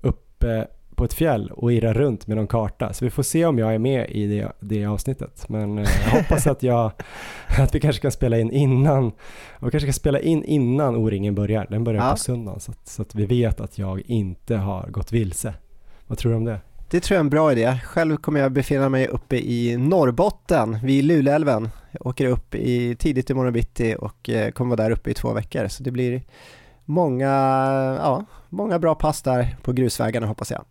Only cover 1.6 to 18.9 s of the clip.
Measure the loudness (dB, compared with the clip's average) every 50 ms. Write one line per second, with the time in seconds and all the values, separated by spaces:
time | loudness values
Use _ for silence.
1.6 | 0 2 2 4 2 2 2 2 2 2 0 -2 -4 -4 -2 -2 -2 0 0 0
2.6 | 0 -2 -4 _ -6 -6 -4 -4 -4 -4 -2 -2 -4 0 0 2 2 4 4 2
3.6 | 2 2 2 2 2 0 0 0 -2 -4 -4 -2 -2 0 0 -2 -2 -6 -8 -10
4.6 | -8 -4 -4 -2 -2 -2 -2 -2 -2 -4 -6 -6 -8 -14 -12 -16 -12 -8 -6 -4
5.6 | -4 -4 -4 -2 2 2 2 4 4 4 2 2 4 4 2 2 4 2 0 2
6.6 | 2 2 2 2 2 0 -2 -6 -16 -16 -16 -16 -16 -16 -16 -16 -2 2 4 4
7.6 | 4 4 2 2 2 2 0 2 -2 -2 -2 0 0 2 2 2 2 2 2 2
8.6 | 4 4 4 4 4 4 4 4 2 0 -2 -6 -16 -20 -20 -20 -20 -20 -16 -6
9.6 | -4 -2 -2 0 0 0 -2 0 0 0 0 2 2 2 2 2 2 2 2 2
10.6 | 4 4 2 2 2 2 2 2 2 2 0 0 0 0 0 0 0 0 0 0
11.6 | -2 -2 -2 -2 0 0 0 2 2 2 2 0 -2 -4 -4 -4 -6 -8 -10 -10
12.6 | -12 -12 -14 -14 -16 -18 -10 -10 -10 -8 -2 -4 0 0 2 2 2 2 0 -2
13.6 | -6 -10 -8 -6 -6 -6 -6 -8 -6 -2 -2 -2 -2 -2 -6 -10 -4 -4 -2 -2
14.6 | 0 -2 -4 -6 -8 -8 -8 -8 -8 -2 -2 -2 -2 -2 -4 -6 -8 -8 -10 -10
15.6 | -16 -20 -20 -20 -20 -20 -20 -20 -10 -10 -8 -2 0 0 0 0 -2 -4 -4 -8
16.6 | -10 -16 -18 -18 -10 -2 -2 -2 0 2 2 2 2 2 2 4 4 4 4 4
17.6 | 2 2 0 -2 -4 -4 -2 0 0 0 0 -2 -2 -2 0 2 2 2 2 0
18.6 | 0 0 0 2 2 2